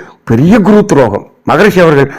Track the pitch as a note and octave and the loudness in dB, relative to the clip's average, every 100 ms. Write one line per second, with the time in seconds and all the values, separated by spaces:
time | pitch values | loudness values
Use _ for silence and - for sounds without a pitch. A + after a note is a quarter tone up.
0 | - _ - B2 E3 A3+ F#3+ G#3 G3+ C#3 | -12 _ -4 0 2 2 2 0 0 0
1 | A#2 G2+ - _ - C#3+ G#3 F#3 E3 C#3+ | 0 -4 -10 _ -4 -2 0 0 0 0
2 | C3+ | -2